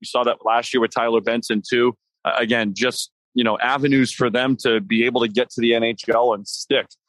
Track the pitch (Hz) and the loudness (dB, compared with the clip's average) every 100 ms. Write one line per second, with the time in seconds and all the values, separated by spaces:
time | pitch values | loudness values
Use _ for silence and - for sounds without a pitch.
0 | - 123 120 - 113 117 120 127 113 - | -6 -2 0 0 0 0 0 -2 0 0
1 | 117 117 104 117 - 107 - 123 120 113 | 0 0 0 -4 -2 -4 0 0 0 -2
2 | _ _ - 104 117 120 107 98 123 - | _ _ -4 -2 0 0 -2 -2 -2 -2
3 | - _ _ 123 117 104 120 139 143 139 | -10 _ _ -2 0 0 0 0 2 2
4 | 123 - 123 117 131 127 127 113 101 113 | 2 0 0 0 0 0 2 0 0 0
5 | 117 123 117 104 123 - 117 117 113 117 | 2 0 0 0 -2 0 2 2 0 -4
6 | - 113 123 104 104 - - 135 98 _ | 0 2 2 0 -6 -10 -2 -2 -2 _